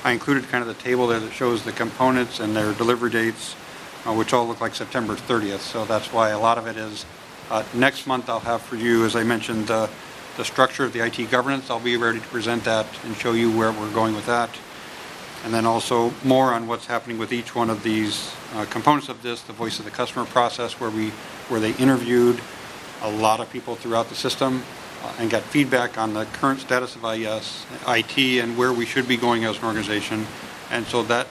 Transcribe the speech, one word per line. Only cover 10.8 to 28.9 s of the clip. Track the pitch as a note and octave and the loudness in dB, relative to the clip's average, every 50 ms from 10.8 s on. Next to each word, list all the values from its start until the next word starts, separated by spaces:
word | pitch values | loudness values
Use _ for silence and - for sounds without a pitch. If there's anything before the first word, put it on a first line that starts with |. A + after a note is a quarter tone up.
| C#3 | -2
of | A#2+ A2 | 0 0
the | A#2+ | 0
I | A#2 A#2 | -2 0
T | A2 - A#2+ | 0 -2 -2
governance. | A2 B2 B2+ B2 C3+ C#3 C3+ C3 - | 2 2 2 2 2 0 -2 -2 -4
I'll | B2 A2+ | -4 -2
be | A#2 B2 A#2+ | 0 0 0
ready | A#2 A#2 A#2 A#2 A2+ | 2 2 2 0 0
to | A2 | -4
present | - - A#2+ G#2 A2+ A#2+ A#2 G#2 | -6 -6 -4 -2 0 -2 0 2
that | A#2+ A2+ A2 G#2+ - - - - | 2 2 2 0 -2 -6 -10 -8
and | A#2+ A2 | -8 -6
show | G#2 - B2 | -2 0 2
you | A2+ A#2 A#2 A#2 A2 | 2 4 4 4 4
where | A2+ A2 A2 | 4 2 2
we're | A2 G#2+ G#2 G#2+ G#2 | 2 0 -6 -2 0
going | A2+ A2+ A2 G#2+ | 2 2 2 0
with | G#2+ G2+ | -2 -2
that. | B2 A#2+ A#2+ A#2 A#2 - - - - - - - - - - - - - - - - - - - | 0 0 0 0 -2 -6 -14 -16 -16 -16 -16 -16 -14 -14 -14 -14 -14 -14 -14 -14 -14 -14 -10 -6
And | A2+ A2+ | -2 0
then | A2+ A2+ | 2 4
also | A2+ A#2 A2+ - - B2+ A#2+ A#2 A#2 A2+ - - | 4 2 2 2 2 2 2 2 2 0 0 4
more | C3 C3 C3 C3 C3 A#2+ | 6 6 8 6 6 4
on | A#2 A#2 | 0 -2
what's | A2+ A#2 A2+ - | -4 -4 -6 -4
happening | - B2 A#2 - B2 A#2 | -2 -4 -4 -2 -4 -6
with | A2 A#2 A#2 | -6 -4 -2
each | B2+ A#2+ A#2 - - | -2 -4 -4 -4 -2
one | A#2+ A#2 A2+ | 0 0 0
of | A2+ G#2 G2+ | 0 0 0
these, | A#2 A2 A2 G#2+ G#2 G2+ - - - - - - - A#2+ | 0 2 2 2 0 -2 -4 -6 -8 -10 -12 -12 -8 -6
uh, | A2 G#2 | -6 -6
components | G2 - - - D3 D3+ C#3+ - | -4 -4 2 4 4 4 4 2
of | - B2 A2 | -6 -12 -8
this, | A#2 B2 A#2 A#2 - | -6 -8 -8 -8 -10
the | - G#2+ | -14 -8
voice | G#2 A#2 A2 G2+ - | -6 -4 -4 -4 -6
of | G#2 | -8
the | G#2 | -8
customer | - - B2 - - B2+ A#2 | -2 -2 -2 -2 0 -4 -4
process, | - - B2+ A#2+ A#2 - - A#2+ A2+ - - | 2 4 4 4 4 2 -2 -4 -4 -4 -4
where | B2+ A2+ | -4 -2
we, | G#2+ A2 A2 G#2+ G#2 - - - - - - | 0 0 -2 -2 -4 -8 -12 -14 -14 -14 -6
where | - B2 A2+ | -2 0 2
they | A2 A2 A2 | 2 2 2
interviewed | B2 C3 C3+ C3+ B2+ A#2+ A#2 A#2+ B2 A#2+ A#2+ B2 A#2+ - - - - - - - - - - - - A2 | 6 6 6 6 6 4 4 6 6 8 6 6 4 -2 -12 -14 -14 -14 -14 -14 -14 -14 -14 -12 -8 -6
a | A2 | -4
lot | G#2 G#2+ A2 A2 A2 A2+ | -2 4 4 4 4 4
of | A#2 - | 0 -6
people | - B2+ A#2 - A#2 | -8 -10 -8 -8 -8
throughout | - - A#2 A2+ A2+ A2+ - | -6 -4 0 0 0 0 0
the | - | -4
system, | - - C3+ - - C3+ C3 B2+ B2+ B2 - - - - - - - - | -4 -4 -4 0 0 0 0 0 -2 -4 -8 -14 -14 -14 -14 -14 -10 -10
uh, | - - - | -10 -6 -2
and | A#2 A2 | 0 0
got | A2 A2 G#2 | 0 0 -2
feedback | - - D3+ C#3+ B2+ C3 B2+ A#2+ A#2 - | 2 2 2 4 4 4 2 2 0 0
on | A2+ A2 A2 G#2+ | -2 -2 0 0
the | G#2+ A2 | -2 -4
current | A2 - - - C#3 C3+ C3 | -4 -4 0 0 0 0 0
status | - - B2+ B2+ B2+ A#2+ - | 0 0 0 0 0 -2 -8
of | A#2 A#2 | -6 -4
I | A2+ A2+ A2 | -4 -2 -2
S, | A2+ G#2+ A2 A2 G#2+ - - - - - B2+ - - | -2 -2 -4 -4 -6 -8 -10 -10 -12 -12 -12 -6 -2
I | B2+ B2 A#2 | 2 2 2
T, | A2 - - C#3+ C3+ C3 B2+ B2 | 2 0 2 2 4 4 4 2
and | A#2 A#2 A#2 | 2 0 2
where | A#2+ B2 B2+ B2+ | 2 4 4 4
we | A#2 A#2 | 2 0
should | - | 0